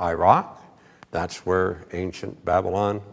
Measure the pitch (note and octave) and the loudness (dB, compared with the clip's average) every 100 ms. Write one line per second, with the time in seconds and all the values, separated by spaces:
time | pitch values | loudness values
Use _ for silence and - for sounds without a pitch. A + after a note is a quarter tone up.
0 | F2 E2 F2+ D#3 - - - - - - | -2 4 6 6 2 -12 -20 -20 -20 -20
1 | - E2 E2+ - F2+ F#2 F#2 E2+ - F2+ | -8 -6 -4 -6 0 0 0 -4 -10 -8
2 | F#2 - G#2 - F2+ F2+ F#2 F#2+ G2+ G#2 | -8 -8 -12 -8 0 0 2 0 0 -2
3 | G2+ | -10